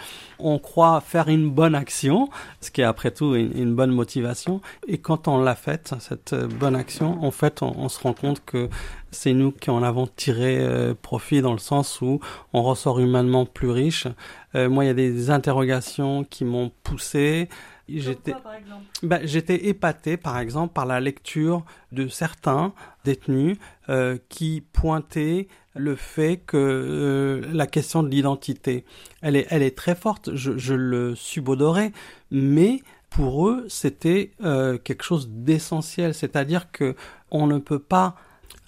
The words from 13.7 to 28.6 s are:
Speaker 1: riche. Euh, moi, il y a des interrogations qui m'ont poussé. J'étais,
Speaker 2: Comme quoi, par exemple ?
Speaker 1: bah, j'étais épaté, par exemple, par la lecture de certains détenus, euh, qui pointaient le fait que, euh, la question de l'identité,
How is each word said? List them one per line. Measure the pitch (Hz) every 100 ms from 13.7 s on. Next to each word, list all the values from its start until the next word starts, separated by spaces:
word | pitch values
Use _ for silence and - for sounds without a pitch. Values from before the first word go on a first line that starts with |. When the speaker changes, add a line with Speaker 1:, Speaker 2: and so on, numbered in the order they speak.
Speaker 1:
riche. | 120 151 160 127 117 - - -
Euh, | 135 127
moi, | 135
il | 139
y |
a |
des | 127 127 120 123
interrogations | 147 147 135 131 127 - - 139 139
qui | 139 -
m'ont | 123 120 123 -
poussé. | - 139 - 147 143 160 175 - - - -
J'étais, | 156 131 131 151
Speaker 2:
Comme | 262
quoi, | 226
par | 214
exemple ? | 202 202 202 -
Speaker 1:
bah, | 170 170
j'étais | 156 160 160 180 202
épaté, | 196 170 147 156 165
par | 156 123
exemple, | 117 139 170
par | - 131
la | 127
lecture | 135 139 - 156 156 175 165 - _
de | 127 131
certains | - 165 - 151 139 185 - - _
détenus, | 139 135 - 131 151 202 - - -
euh, | 131 127 123 -
qui | - 160 160 -
pointaient | - 160 160 156 160 151 175 196 - _
le | 131 143 135
fait | - - 156 180
que, | - 147
euh, | 139 131 131 147 143 139 139 135 -
la | 160 147
question | 156 - 165
de | 151
l'identité, | 139 139 139 - 123